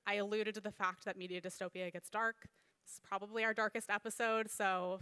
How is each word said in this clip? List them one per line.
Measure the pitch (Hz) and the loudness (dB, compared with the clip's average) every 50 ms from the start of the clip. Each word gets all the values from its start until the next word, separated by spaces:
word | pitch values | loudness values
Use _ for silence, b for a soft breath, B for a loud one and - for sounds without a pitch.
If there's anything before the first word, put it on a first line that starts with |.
| B | B
I | 202 202 | 0 2
alluded | 208 202 202 214 220 214 220 202 | 2 2 2 2 2 2 0 -2
to | 214 | -4
the | 196 208 | -6 -6
fact | 202 - 202 185 185 - - | -4 0 0 0 0 0 -6
that | 208 185 190 | -6 -6 -6
media | 180 180 180 175 | -6 -6 -6 -4
dystopia | 175 185 - - 185 180 - 185 185 175 - | -4 -6 -6 -4 -6 -6 -4 -4 -6 -4 -6
gets | 175 - - | -6 -10 -4
dark. | - 214 226 226 220 _ - - b b b b b b b | -2 0 2 2 0 _ -12 -20 b b b b b b b
This | - - | -16 -16
is | - _ | -16 _
probably | - 202 190 202 208 220 226 220 | -4 -4 -4 -4 -2 -2 2 2
our | 220 220 | 2 4
darkest | 226 220 214 - 233 - - | 4 2 2 2 -2 -2 0
episode, | 208 208 - 226 - - 233 226 220 220 220 214 | 0 0 0 -2 -2 0 2 2 4 2 2 0
so | - - 208 190 185 180 180 180 190 190 | 0 2 2 4 4 2 0 -2 -2 -4